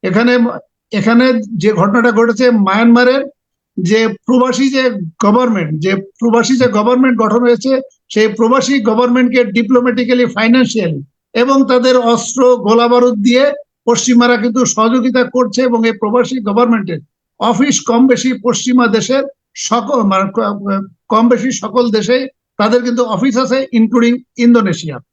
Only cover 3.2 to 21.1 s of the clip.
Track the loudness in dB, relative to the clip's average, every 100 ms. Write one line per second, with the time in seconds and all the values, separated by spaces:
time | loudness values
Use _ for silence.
3.2 | -4 _ _ _ _ -6 -2 0 0 -4
4.2 | -2 0 2 0 -2 0 -2 -4 -10 -4
5.2 | 0 2 0 -2 -4 -4 -2 -4 -6 _
6.2 | -2 0 0 0 0 0 0 2 2 2
7.2 | 0 0 0 0 0 -2 -4 _ _ -2
8.2 | -2 0 0 0 0 -2 0 0 0 2
9.2 | 2 0 0 -2 2 2 2 -2 -2 0
10.2 | 0 0 2 2 2 -2 -4 -6 -10 _
11.2 | _ -2 0 2 2 2 2 2 2 -2
12.2 | -2 0 2 2 2 2 2 2 2 2
13.2 | 0 2 0 -2 -14 _ -2 -2 2 2
14.2 | 2 0 -2 -2 -2 0 0 0 0 -2
15.2 | -2 -2 -2 0 -2 0 -2 -2 -2 0
16.2 | -2 -4 -4 0 0 0 -2 -8 -12 _
17.2 | _ _ -2 0 0 0 0 2 2 2
18.2 | 0 -4 -2 -2 0 0 2 0 0 -2
19.2 | -4 -12 _ -14 -4 -4 -2 -2 0 0
20.2 | -2 -4 -4 -6 -6 -6 -6 _ _